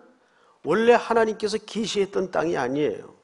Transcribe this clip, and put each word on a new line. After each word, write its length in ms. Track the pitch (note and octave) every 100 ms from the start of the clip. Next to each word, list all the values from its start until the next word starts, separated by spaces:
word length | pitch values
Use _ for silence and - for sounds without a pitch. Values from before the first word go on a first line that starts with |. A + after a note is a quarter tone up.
| - _ _ _ _ _
원래 280 | C3+ G3+ A#3
하나님께서 680 | A#3 - A3+ A3 G#3+ G#3 G#3
계시했던 720 | - G#3 G3+ G3+ F#3+ F#3+ F#3
땅이 260 | D#3+ D#3 E3+
아니에요. 580 | B2 C#3+ C3+ - - -